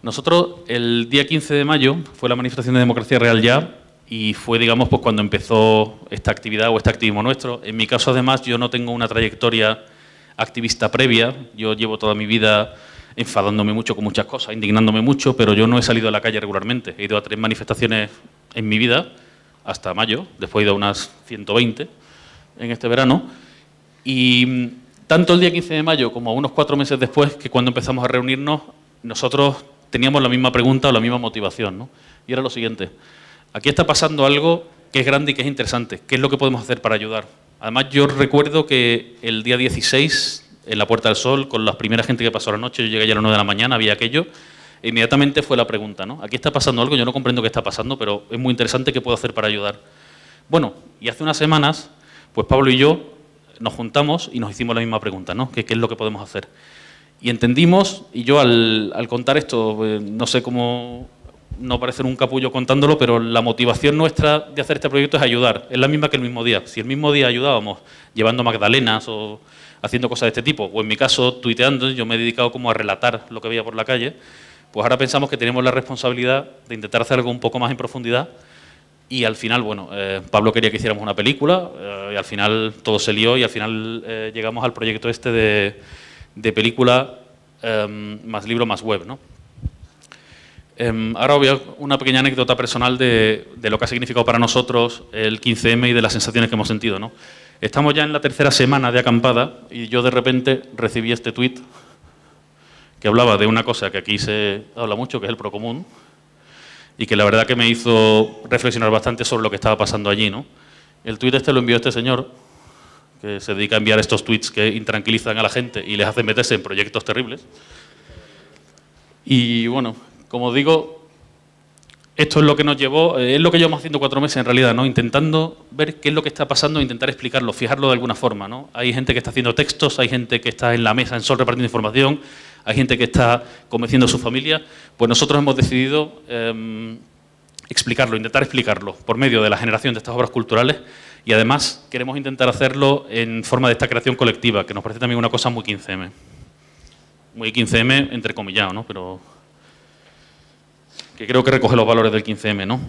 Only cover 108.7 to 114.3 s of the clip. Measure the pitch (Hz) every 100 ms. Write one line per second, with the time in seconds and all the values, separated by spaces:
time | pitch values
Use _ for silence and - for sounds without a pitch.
108.7 | 117 110 110 123 120 120 120 110 98 113
109.7 | 107 104 110 101 101 107 104 143 - _
110.7 | - _ _ 113 110 127 131 131 135 120
111.7 | 120 127 120 123 127 135 - _ _ -
112.7 | - - - _ _ 104 98 - 98 104
113.7 | 110 107 110 107 107 -